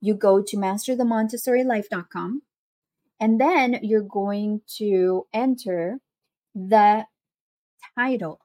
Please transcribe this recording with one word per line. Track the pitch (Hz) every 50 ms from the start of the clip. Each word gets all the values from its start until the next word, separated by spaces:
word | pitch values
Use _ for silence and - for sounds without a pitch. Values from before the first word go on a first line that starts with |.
you | - 202 214
go | 202 - 202 190 196
to | 202 202 - 202
master | 196 190 190 208 - - 254
the | 240 254
montessori | 233 226 220 220 220 233 233 - 254 247 247 254
life | 254 240 214 208 -
dot | - 185 175 -
com, | - 175 175 180 233 294 - _ _ _ _ _ _ _ _ _ _ _ _ _ _ -
and | 220 220 220 226
then | 262 302 370 320 262 247 247 - -
you're | 208 220 214
going | 208 196 - 208 196 202 202 208 208 208 214 214 - - - -
to | 214 208 196 190 185 185 185 185 - _ -
enter | 220 240 262 262 247 - 208 185 175 165 180 226 269 - _ _ _ _ _ _ _ _ _ -
the | 202 185 190 214 214 208 208 214 220 220 - _ _ _ _ _ _ _ _ _ _ _ _ _ _ - - _
title | - 247 262 262 220 190 160 156 -